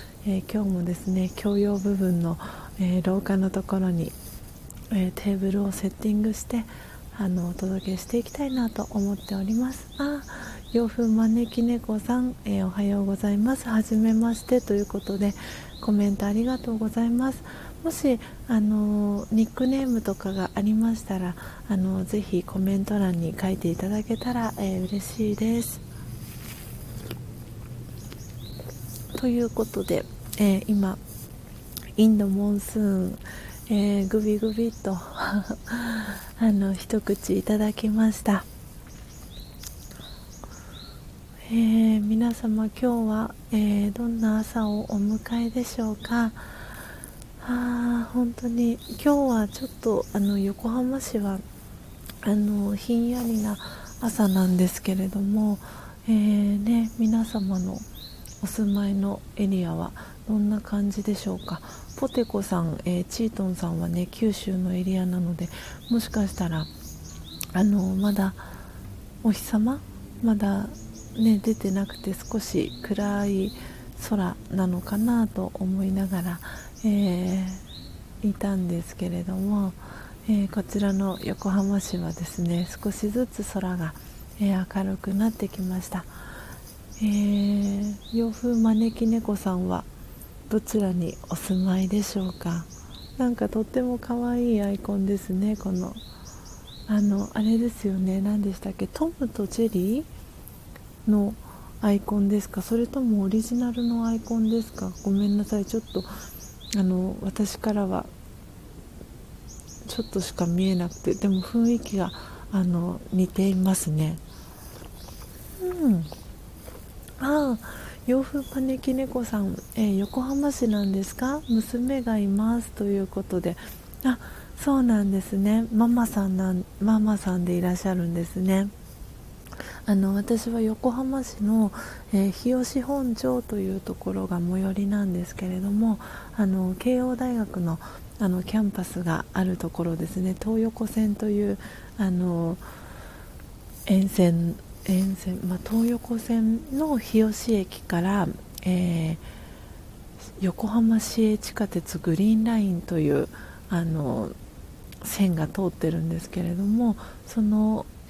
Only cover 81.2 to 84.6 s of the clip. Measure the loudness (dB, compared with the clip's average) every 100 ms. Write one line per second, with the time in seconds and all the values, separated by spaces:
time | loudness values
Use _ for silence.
81.2 | -4 -2 2 2 4 2 0 -4 -4 -4
82.2 | -6 -2 0 2 0 -4 -4 -2 0 0
83.2 | -2 -4 -6 -4 -2 -2 -4 -6 -14 -16
84.2 | -14 0 2 2